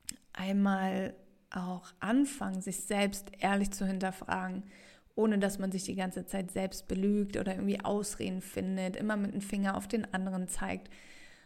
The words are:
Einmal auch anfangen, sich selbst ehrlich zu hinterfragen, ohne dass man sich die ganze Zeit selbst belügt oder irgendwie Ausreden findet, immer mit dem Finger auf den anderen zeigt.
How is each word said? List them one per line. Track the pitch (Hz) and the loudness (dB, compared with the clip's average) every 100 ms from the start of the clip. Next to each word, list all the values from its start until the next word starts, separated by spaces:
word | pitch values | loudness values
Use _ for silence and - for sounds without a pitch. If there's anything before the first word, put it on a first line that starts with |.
| - - - | -14 -14 -12
Einmal | - 190 202 196 190 190 190 190 - - - _ | -6 2 4 6 4 2 0 -2 -6 -18 -20 _
auch | 185 180 180 - - | -6 -4 -6 -10 -4
anfangen, | 190 262 277 - 196 190 | 4 4 4 0 -4 -2
sich | 190 - | -4 -6
selbst | - 202 202 202 - - | 0 2 2 0 -8 0
ehrlich | 190 202 196 | 2 4 2
zu | - 190 | 2 0
hinterfragen, | 185 190 185 - 185 185 185 - - - - _ | 2 0 -2 -2 -2 -2 -6 -8 -16 -20 -20 _
ohne | - 220 202 | 2 4 6
dass | 196 196 | 4 2
man | 190 | -2
sich | 185 | -2
die | - | -2
ganze | 190 185 180 180 | -2 -2 -4 -4
Zeit | 196 180 | -4 -2
selbst | 190 190 - - | -2 -2 -4 -4
belügt | 190 202 208 202 202 | 2 4 4 2 0
oder | 190 | 0
irgendwie | 190 196 202 | 0 0 0
Ausreden | - 208 202 - 185 185 | 0 0 -2 -4 -2 -4
findet, | - 196 185 190 185 190 | -4 -4 -2 0 -2 -2
immer | 214 208 | 0 0
mit | 202 | 0
dem | 202 | -2
Finger | 196 202 196 196 | -2 0 0 0
auf | 196 | -2
den | 226 - | -2 0
anderen | 185 190 185 180 | -2 -2 -2 -2
zeigt. | - 190 190 - - - - - - | -2 -2 -4 -8 -18 -20 -20 -20 -20